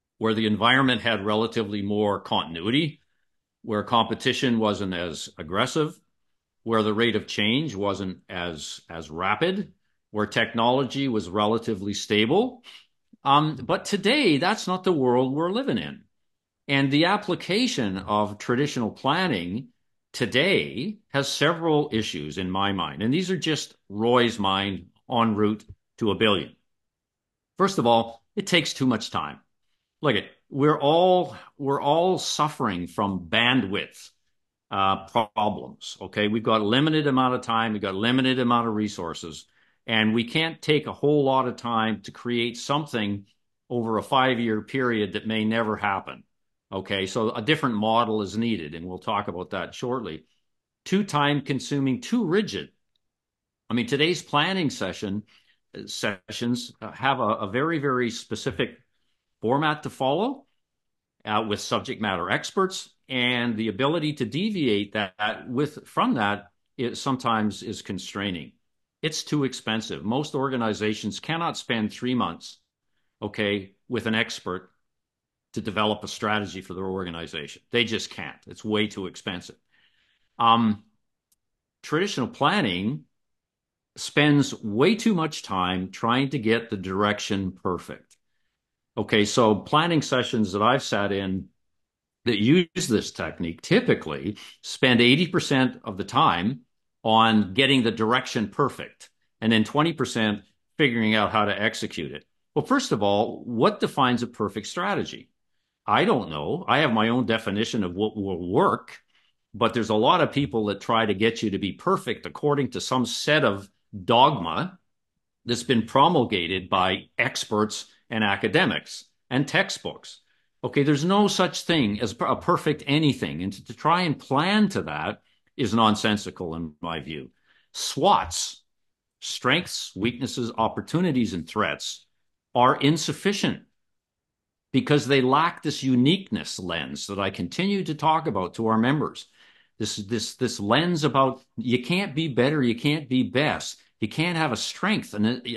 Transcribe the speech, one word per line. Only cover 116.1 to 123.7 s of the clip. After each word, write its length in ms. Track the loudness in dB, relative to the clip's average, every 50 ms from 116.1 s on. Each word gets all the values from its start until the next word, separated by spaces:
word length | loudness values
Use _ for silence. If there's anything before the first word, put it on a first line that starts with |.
| 4 2 2 2 0 -2 -2 -2 -2 -4 -2 0
by 340 | 0 2 2 2 0 -2 -6 _ _ -2
experts 640 | -2 -2 -2 -6 -6 -2 0 0 2 0 -2 -10 -12 _ _ _ _ -6
and 140 | -2 0 0
academics 840 | 0 0 0 0 2 2 2 2 2 0 -2 -6 -8 -18 -18 -18 _ _ _ _ -2
and 180 | -2 -2 0
textbooks. 720 | 2 2 0 0 0 -4 -8 -8 -10 -10 -10 -18 -20 -20 -20 _ _ _ _ _ _ _ -10 -8
Okay, 180 | -2 0 2
there's 240 | 4 4 2 2 2
no 220 | 2 4 4 4
such 340 | 4 4 2 0 0 0 -6
thing 400 | -2 0 2 2 4 2 0 0
as 140 | -2 -4 -2 -2
a 160 | -2 -2 -2
perfect 480 | -2 2 0 0 2 2 0 -2 -2 -2
anything, 560 | 0 2 4 4 2 2 0 -4 -6 -4 -4 -6
and 100 | -6 -6
to, 120 | -8 -14
to 80 | -18